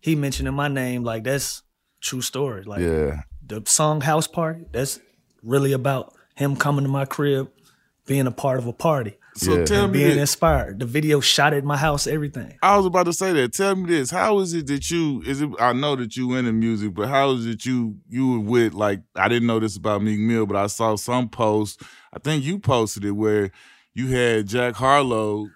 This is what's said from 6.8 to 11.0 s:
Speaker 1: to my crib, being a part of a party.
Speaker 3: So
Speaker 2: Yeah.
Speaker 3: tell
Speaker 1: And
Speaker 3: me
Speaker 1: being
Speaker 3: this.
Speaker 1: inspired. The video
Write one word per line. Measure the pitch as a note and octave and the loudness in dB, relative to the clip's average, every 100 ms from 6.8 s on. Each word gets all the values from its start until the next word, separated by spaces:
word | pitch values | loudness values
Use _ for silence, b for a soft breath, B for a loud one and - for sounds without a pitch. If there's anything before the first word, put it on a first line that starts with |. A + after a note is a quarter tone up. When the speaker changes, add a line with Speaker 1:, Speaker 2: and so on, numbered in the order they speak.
Speaker 1:
to | C#3 | 0
my | C#3 | -2
crib, | C3+ - C#3+ C3+ C3+ _ b b b b - | -4 -2 0 0 -2 _ b b b b -4
being | C3+ C3 | 0 0
a | |
part | A2+ C#3 C3 | 0 -2 -2
of | A#2+ | -4
a | |
party. | A#2 E3+ D3 G#2+ - b - | -2 0 0 -2 -10 b -6
Speaker 3:
So | F2 F2 | 0 2
Speaker 2:
Yeah. | E2 | 4
Speaker 3:
tell | G3+ | 4
Speaker 1:
And | G3+ | 4
Speaker 3:
me | C#3+ | 4
Speaker 1:
being | C#3+ C#3+ | 4 4
Speaker 3:
this. | C#3+ | 2
Speaker 1:
inspired. | - E3 C#3+ - G2 | 2 2 2 0 -6
The | B2 | -4
video | C3 | -2